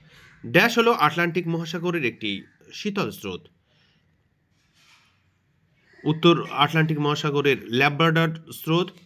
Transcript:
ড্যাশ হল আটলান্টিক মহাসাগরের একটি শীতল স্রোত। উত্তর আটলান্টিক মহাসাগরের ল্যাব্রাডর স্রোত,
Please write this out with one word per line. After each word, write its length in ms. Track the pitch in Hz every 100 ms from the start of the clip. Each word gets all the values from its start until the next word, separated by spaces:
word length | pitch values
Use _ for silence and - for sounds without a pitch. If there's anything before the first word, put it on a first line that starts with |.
| _ - - _ 113
ড্যাশ 320 | 120 226 233
হল 160 | 226
আটলান্টিক 540 | 233 147 156 175 170 165
মহাসাগরের 580 | 165 165 180 175 170 120
একটি 360 | 113 107 95 - _ -
শীতল 380 | - 208 202 123
স্রোত। 300 | 98 101 87 - _ _ _ _ _ _ _ _ _ _ _ _ _ _ _ _ _ _ _ _ _ _ _ _ _
উত্তর 480 | 147 160 170 156 104
আটলান্টিক 480 | 123 147 165 156 147
মহাসাগরের 680 | 147 151 151 143 139 120 110
ল্যাব্রাডর 840 | 120 143 143 165 165 165 160 -
স্রোত, 380 | 120 - 165 175 -